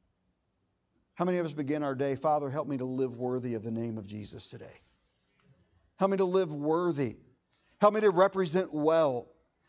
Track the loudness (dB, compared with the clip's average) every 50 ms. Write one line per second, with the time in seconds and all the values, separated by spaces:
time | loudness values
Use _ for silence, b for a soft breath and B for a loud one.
0 | _ _ _ _ _ _ _ _ _ _ _ _ _ _ _ _ _ _ _ _
1 | _ _ _ -2 -2 0 0 0 -2 -4 -6 -6 -4 -4 -4 -2 -2 -4 -2 -2
2 | -2 -2 -2 -2 0 0 0 0 -2 -4 -4 -6 -4 -4 -4 -4 -4 -4 -2 -2
3 | -2 -4 -4 -4 -4 -4 -4 -4 -4 -4 -6 -6 -6 -6 -6 -4 -4 -6 -6 -8
4 | -10 -10 -12 -12 -12 -12 -14 -14 -16 -16 -16 -18 -18 -20 -20 -20 _ _ _ _
5 | _ _ _ _ _ _ _ _ _ _ _ _ _ _ _ _ _ _ _ -2
6 | 0 2 2 2 2 2 2 2 2 0 -2 -4 0 0 0 2 0 0 0 0
7 | -2 -2 -4 -8 -16 _ _ _ _ _ _ _ _ _ _ 4 4 4 6 6
8 | 4 6 6 6 6 4 4 2 0 2 2 0 0 0 -2 0 2 4 4 4
9 | 4 2 0 -2 -6 -10 _ _ _ _ _ _ _